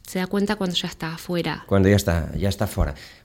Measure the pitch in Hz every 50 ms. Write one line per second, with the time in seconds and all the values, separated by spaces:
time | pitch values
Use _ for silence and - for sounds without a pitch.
0 | - - - 185 185 185 196 202 202 202 214 202 196 185 170 - - 175 - -
1 | - 160 165 170 - - 180 170 160 160 147 - - - 98 98 95 95 104 101
2 | 101 - 85 85 76 73 71 - 90 98 95 - 107 92 - - 80 69 71 -
3 | - - - -